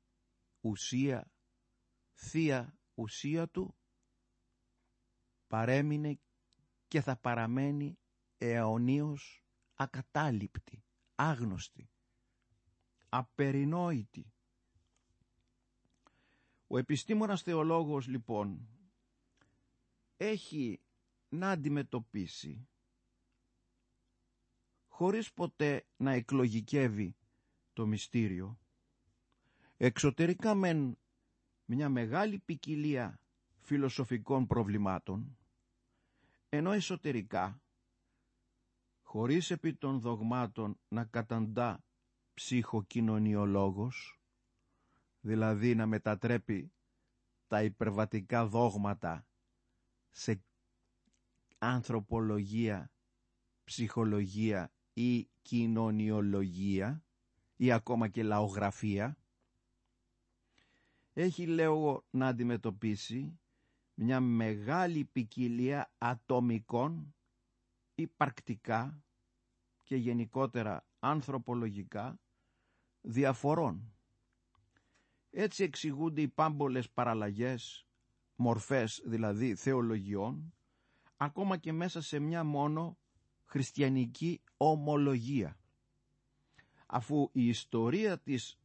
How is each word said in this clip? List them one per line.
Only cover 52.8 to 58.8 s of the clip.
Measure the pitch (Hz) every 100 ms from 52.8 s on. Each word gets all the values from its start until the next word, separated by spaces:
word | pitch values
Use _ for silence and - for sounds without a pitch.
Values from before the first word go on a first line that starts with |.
| - _ _ _ _ _ _ _
ψυχολογία | - - 110 117 110 104 95 104 110 98 78 _ _
ή | - 123 120 - _
κοινωνιολογία | - 120 117 113 113 107 107 107 101 98 95 90 98 95 104 156 - _ _ _ _ -
ή | 123
ακόμα | 113 - 117 110
και | 113
λαογραφία, | 110 104 104 98 101 -